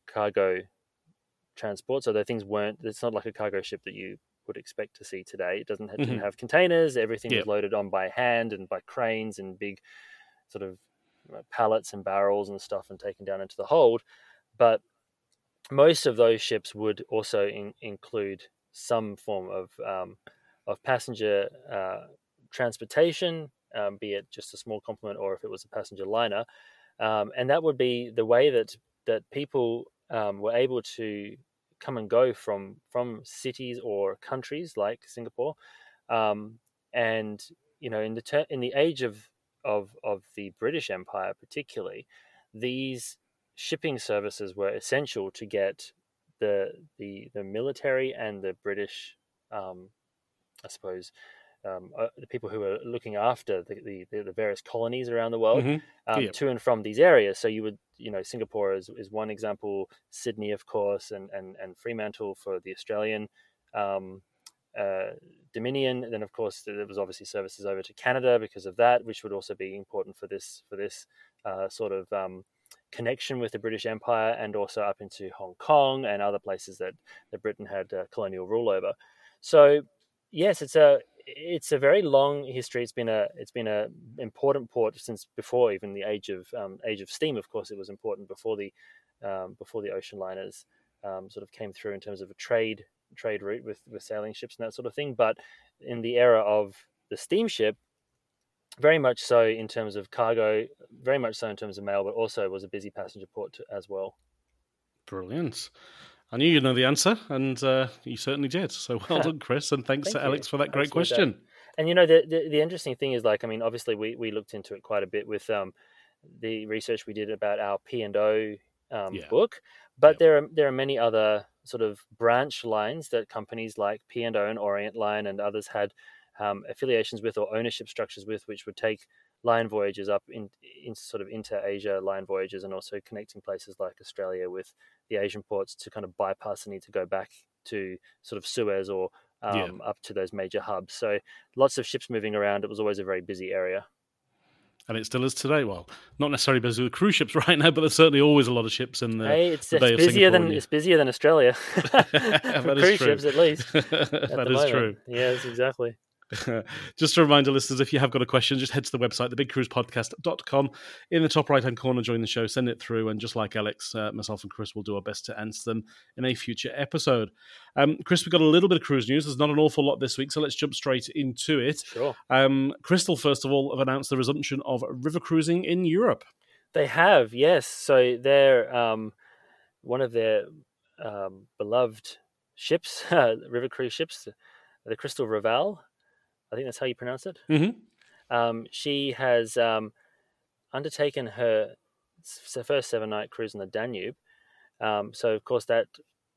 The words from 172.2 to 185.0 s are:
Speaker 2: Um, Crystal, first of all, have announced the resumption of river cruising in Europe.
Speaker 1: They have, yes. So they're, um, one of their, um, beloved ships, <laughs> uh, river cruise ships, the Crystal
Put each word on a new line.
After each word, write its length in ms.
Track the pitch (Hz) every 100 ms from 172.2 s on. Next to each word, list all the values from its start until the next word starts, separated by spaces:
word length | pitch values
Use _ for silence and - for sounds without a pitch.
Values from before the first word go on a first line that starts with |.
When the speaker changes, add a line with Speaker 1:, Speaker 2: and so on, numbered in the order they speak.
| _
Speaker 2:
Um, 460 | 131 135 135 135 -
Crystal, 340 | - 180 185 147
first 280 | 147 139
of 80 | 135
all, 240 | 139 139 135
have 100 | 131
announced 240 | 135 -
the 60 | 131
resumption 440 | 123 143 139 139 -
of 160 | 123 -
river 320 | 123 143 170
cruising 440 | - 160 156 170
in 200 | 185 175
Europe. 400 | 175 175 233 127 - _ _ _ _
Speaker 1:
They 160 | 160 139
have, 460 | 127 180 170 113
yes. 340 | 120 147 165 -
So 500 | - - 131 123 120
they're, 540 | 135 139 139 127 110
um, 380 | 123 117 110 110 - _ _ _ _ _ _
one 180 | - 127
of 100 | 127
their, 360 | 117 110 107 - 156 _ _ _ _
um, 440 | 110 101 95 95 104 _
beloved 640 | 104 120 123 110 - - _ _ _ -
ships, 480 | - 165 - - -
<laughs> 40 |
uh, 240 | 170 120 - -
river 200 | 120 127
cruise 240 | - 127
ships, 340 | - 160 - - - _ _ _ _
the 120 | 110
Crystal 300 | 110